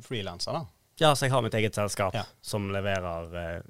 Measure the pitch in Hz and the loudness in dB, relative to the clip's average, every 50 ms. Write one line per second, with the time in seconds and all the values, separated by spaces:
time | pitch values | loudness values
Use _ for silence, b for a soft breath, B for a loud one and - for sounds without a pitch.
0 | 113 - 135 110 98 95 87 90 - - 117 160 151 - _ _ _ _ _ - | -10 -8 -6 -6 -4 -6 -6 -8 -6 -4 -4 -6 -6 -8 _ _ _ _ _ 4
1 | 160 151 143 - 143 131 131 131 113 110 - 113 107 107 - - 104 101 - - | 6 6 6 6 4 4 4 4 2 2 2 2 2 2 2 0 -2 0 0 0
2 | 101 92 90 113 104 - - _ - - - 107 101 98 98 98 98 101 98 95 | 0 0 0 -2 -4 -6 -10 _ -10 -6 -4 -2 -2 -2 -2 -2 0 0 0 -2
3 | 90 87 85 82 85 82 85 87 85 85 85 85 - | -2 -4 -6 -6 -8 -8 -8 -6 -6 -6 -6 -8 -10